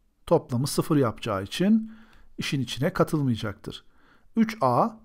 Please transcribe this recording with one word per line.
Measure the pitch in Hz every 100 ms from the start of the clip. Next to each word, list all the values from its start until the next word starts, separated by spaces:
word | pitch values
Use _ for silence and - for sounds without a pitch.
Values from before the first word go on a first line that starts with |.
| _ _ -
toplamı | 165 - 131 143
sıfır | - - 151
yapacağı | 120 110 117 95
için | 101 - 190 220 220 - - - - -
işin | - 143
içine | 120 - 170
katılmayacaktır. | 180 160 156 135 110 107 - - - - _ _ _ - 226
Üç | 220 -
A, | 131 123 226 -